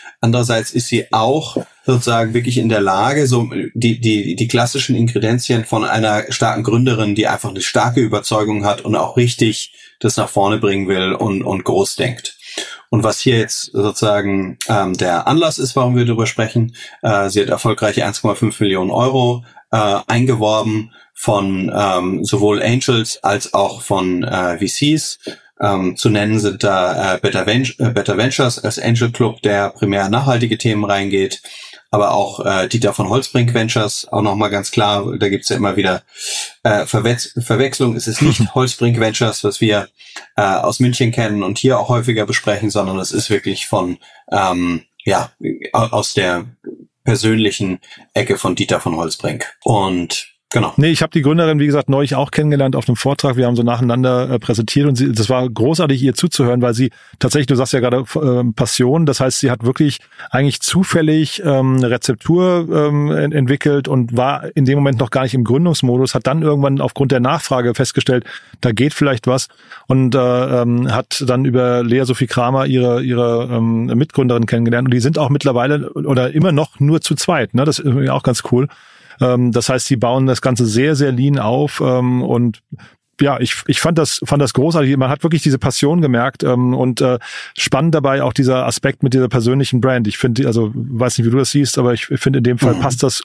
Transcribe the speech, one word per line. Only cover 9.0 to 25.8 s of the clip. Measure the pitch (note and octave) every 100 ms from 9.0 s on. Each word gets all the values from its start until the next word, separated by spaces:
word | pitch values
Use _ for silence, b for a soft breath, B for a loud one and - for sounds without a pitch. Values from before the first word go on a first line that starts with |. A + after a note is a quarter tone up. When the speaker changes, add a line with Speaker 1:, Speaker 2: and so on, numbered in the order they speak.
| - B2+
Speaker 1:
richtig | A#2+ - A2 - - B B B
das | A2+ -
nach | F#2+
vorne | G#2 G2 G#2+
bringen | G#2 G2 F#2
will | F#2+ F#2
und, | F#2+ A2 F#2+
und | F2+ F#2+
groß | - F2+ G2 -
denkt. | - B2 - - B B B B B
Und | G#2+
was | G#2+ -
hier | C3 A2+
jetzt | G#2+ - -
sozusagen, | G2+ G#2 - A2 G#2 G2 G2 F#2 - -
ähm, | G#2+ F#2
der | F2+ F2+ E2+ -
Anlass | D#3 E3 -
ist, | B2+ C#3+
warum | B2 B2
wir |
darüber | A#2+ A2+ A2
sprechen, | - A2 A#2+ A2+ B B B
äh, | A#2 G2+ G2
sie | G2+
hat | G2
erfolgreich | - A2+ G#2 G#2+ -
eins | - -
Komma | A2
fünf | G2+ A2 -
Millionen | G#2 F#2 F#2+
Euro, | - B2+ C3 B2 B2 A#2+ B B
äh, | A2+ G#2 G2+ -
eingeworben | A#2 C3 A2 G#2+ G#2+ G#2+ G#2+ A2 b b
von, | - - G2+ G2 F#2+ F#2
ähm, | - G2+ F2+ F2+ F#2
sowohl | G2+ G2+ G#2 G#2
Angels | A#2 B2+ - A#2 G#2+ -
als | - G2+ -
auch | G2 G2+ -
von, | - G2 F#2 F2+
äh, | - F#2 F2+ E2+
V | F#2+
Cs. | - C#3+ D#3 - - B B B -
Ähm, | G#2 F#2+